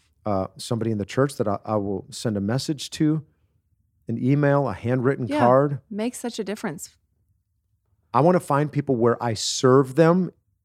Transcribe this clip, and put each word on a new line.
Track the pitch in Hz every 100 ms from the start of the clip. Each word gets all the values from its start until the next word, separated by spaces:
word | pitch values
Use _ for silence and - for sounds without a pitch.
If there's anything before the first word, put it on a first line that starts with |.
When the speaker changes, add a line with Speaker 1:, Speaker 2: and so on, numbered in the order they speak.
| _ _ 107
Speaker 1:
uh, | 98 95 -
somebody | - 117 110
in | 107
the |
church | 95 - 139 -
that | 107
I, | 101
I | - 107
will | 101 98 -
send | - 120 101
a |
message | 98 127 - 143 -
to, | - 156 156 - _ _ _ _ _ _ _ -
an | 117
email, | 123 143 143 139 135
a |
handwritten | 95 135 131 123 139 120
Speaker 2:
Yeah. | 294
Speaker 1:
card. | 175 131 147 143 -
Speaker 2:
Makes | 202 226 -
such | 240 233
a |
difference. | 196 214 202 156 - _ _ _ _ _ _ _ _ _ _ _ _
Speaker 1:
I | 120
wanna | 156 180
find | - 143 151
people | 147 143 123
where | 117 117
I | 120
serve | 107 - - 131 127 131
them | 131 165 180 180 - _ _